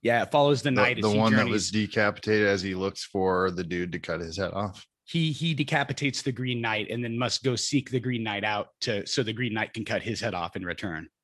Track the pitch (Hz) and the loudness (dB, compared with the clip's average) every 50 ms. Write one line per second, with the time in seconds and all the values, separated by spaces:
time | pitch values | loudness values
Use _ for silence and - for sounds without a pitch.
0 | - 113 117 117 101 - - 147 143 143 143 127 - 147 131 120 - 127 123 113 | 2 4 2 2 2 2 4 4 6 6 4 4 2 2 4 4 4 4 2 2
1 | 104 107 104 107 110 110 107 110 104 95 101 107 90 - 101 107 107 98 - 113 | 2 2 4 4 6 6 6 4 4 2 2 0 0 0 0 0 0 2 2 2
2 | 107 104 101 - - 107 107 107 104 101 101 98 90 98 95 92 95 98 98 - | 2 2 2 0 0 2 4 4 6 4 4 2 0 -2 -2 -2 -2 -2 -4 -6
3 | - - _ 98 92 92 92 92 92 92 87 87 92 82 90 87 90 90 82 87 | -14 -4 _ 0 2 4 4 4 2 0 0 -2 -6 -4 -2 -4 -4 -4 -6 -8
4 | - - 82 82 85 82 82 92 98 90 - 95 104 104 95 - - _ _ _ | -6 -6 -6 -6 -6 -8 -4 -4 -4 -4 -2 -4 -4 -4 -6 -10 -20 _ _ _
5 | _ - - 170 160 160 147 - 160 165 160 139 151 139 160 147 135 - 139 - | _ -4 -2 0 0 0 0 -2 -2 -2 0 -2 -2 0 2 0 0 0 -4 -2
6 | 147 139 127 - - 139 127 123 127 127 123 117 117 113 110 107 107 - 117 117 | -2 -2 -2 -2 -4 -4 -4 -2 -4 -2 -2 -2 -2 -2 -2 -2 -2 -4 -4 -4
7 | 120 117 117 117 123 120 - - - 131 123 110 - - 143 139 - - 131 127 | -4 -4 -2 -2 0 0 -2 0 0 0 0 0 -2 0 0 0 0 0 -4 -2
8 | - 127 123 117 113 110 104 101 101 107 107 104 - - _ _ - 131 110 101 | -2 -2 -4 -2 -2 -2 -4 -2 -2 0 0 -2 -4 -6 _ _ -4 -2 -2 -2
9 | 95 - - - 123 107 107 107 127 120 107 110 110 - - 113 110 - 110 - | -2 -2 -2 0 0 0 -2 -4 -4 -2 0 -2 -2 -4 -4 -8 -4 -2 -2 -2
10 | - - 110 - 113 117 92 90 85 85 - 98 92 90 87 - - 98 82 78 | -2 -2 -4 -2 -2 -2 -2 -2 -4 -4 -6 -6 -6 -6 -6 -6 -6 -6 -6 -6
11 | 82 - _ _ | -10 -12 _ _